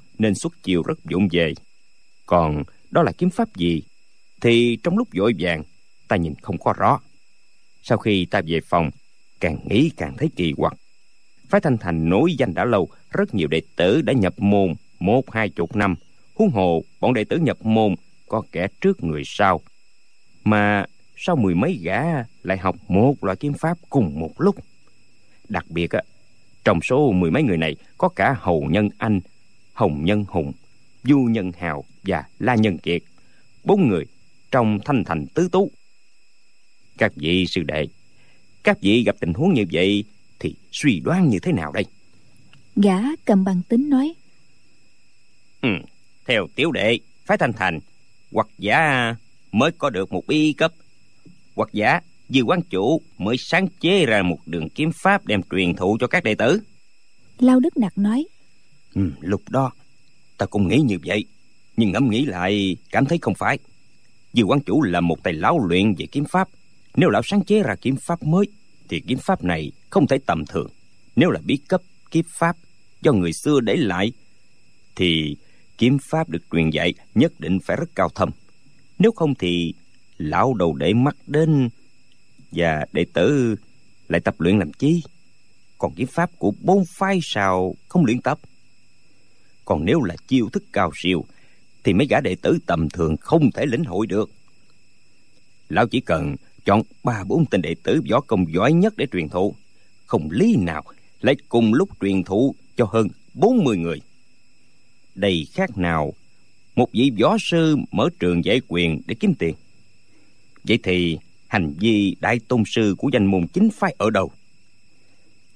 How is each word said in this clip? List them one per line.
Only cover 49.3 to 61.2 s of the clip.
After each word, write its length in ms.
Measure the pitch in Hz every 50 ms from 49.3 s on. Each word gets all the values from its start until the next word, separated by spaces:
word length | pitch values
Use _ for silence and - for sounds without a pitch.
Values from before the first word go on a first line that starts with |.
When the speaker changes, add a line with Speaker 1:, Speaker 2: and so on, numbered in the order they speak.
| - - - - -
Speaker 1:
mới 180 | 104 127 165 175 -
có 120 | - 143
được 220 | 113 - - - -
một 140 | 90 -
bí 260 | - 143 156 151 156 147
cấp, 200 | - 160 160 - - - - - - - - - - - - - - - - -
hoặc 120 | - 107 - -
giả 280 | 104 104 120 147 175 - - - - - -
Dư 140 | 117 131 123
quán 200 | 107 170 185 165
chủ 400 | - - 92 95 117 160 160 - - - -
mới 180 | - 101 120 131
sáng 300 | - - - 170 190 190 - -
chế 260 | - 160 190 202 170
ra 160 | 120 110 104 95
một 160 | 90 85 - -
đường 220 | - 80 85 80 -
kiếm 240 | - - 147 160 165
pháp 340 | - - 185 202 196 -
đem 140 | - 107 98 90 -
truyền 240 | - 92 95 87 85
thụ 220 | - 92 92 107 113
cho 60 | 123
các 180 | 120 - 180 170
đệ 100 | 113 110
tử. 260 | 85 107 120 165 214 214 - - - - - - - - - - - - - - -
Speaker 2:
Lao 220 | 247 247 254 254
Đức 160 | 247 339 -
Nặc 220 | 330 226 185 - -
nói: 260 | 202 202 220 254 311 381 - - - - - - - - - - - - -
Speaker 1:
Ừ, 180 | 95 98 87 69 -
lúc 220 | - 82 101 95 - -
đó 240 | 110 131 135 127 - - - - - - - - - - - - -
ta 100 | - 98
cũng 220 | 98 - 104 101 87
nghĩ 100 | 104 131
như 200 | 156 127 101 87 73
vậy, 200 | 82 92 107